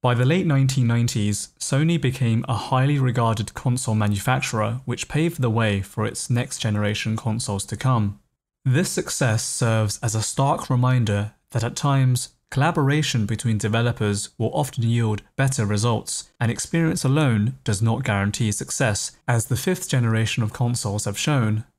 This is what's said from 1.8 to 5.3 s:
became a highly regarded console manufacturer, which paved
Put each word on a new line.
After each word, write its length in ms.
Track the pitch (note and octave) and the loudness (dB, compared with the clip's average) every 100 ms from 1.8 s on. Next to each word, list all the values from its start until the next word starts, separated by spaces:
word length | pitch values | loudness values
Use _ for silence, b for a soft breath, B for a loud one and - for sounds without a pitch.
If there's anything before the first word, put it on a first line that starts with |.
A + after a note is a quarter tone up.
| D#3+ E3+ | 2 2
became 420 | C3 C3 A#2+ A2+ - | 0 0 0 0 0
a 60 | |
highly 440 | A#2 - C3 C3 D3 | -4 -2 0 2 2
regarded 540 | C3 A#2+ A#2 A2 G#2 | 0 2 0 0 -4
console 420 | - - B2 - | -4 -2 -2 0
manufacturer, 840 | G#2+ G#2 G2+ A2 C3 - A2+ G#2+ A#2 - | 0 2 0 0 -2 0 -2 -2 -4 -6
which 220 | A#2+ - | -8 -4
paved 340 | D3 E3 | -2 -2